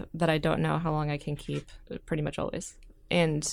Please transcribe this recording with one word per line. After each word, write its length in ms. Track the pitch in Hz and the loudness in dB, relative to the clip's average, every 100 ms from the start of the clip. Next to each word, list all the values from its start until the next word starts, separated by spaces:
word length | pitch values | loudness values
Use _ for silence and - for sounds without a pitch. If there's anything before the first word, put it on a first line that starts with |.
| - | -10
that 140 | 160 160 | 2 4
I 100 | 156 | 4
don't 220 | 160 160 | 2 2
know 180 | 160 156 | 2 2
how 120 | 165 | 0
long 180 | 156 147 | 0 0
I 80 | 147 | -2
can 180 | - 147 | -4 -6
keep, 340 | - 143 - - - - | -4 -6 -6 -18 -12 -12
pretty 180 | - 156 | -4 -2
much 160 | 147 - | -2 -2
always. 380 | - - - - - - - | -4 -6 -10 -16 -20 -20 0
And 340 | 175 160 151 - | 4 4 2 -2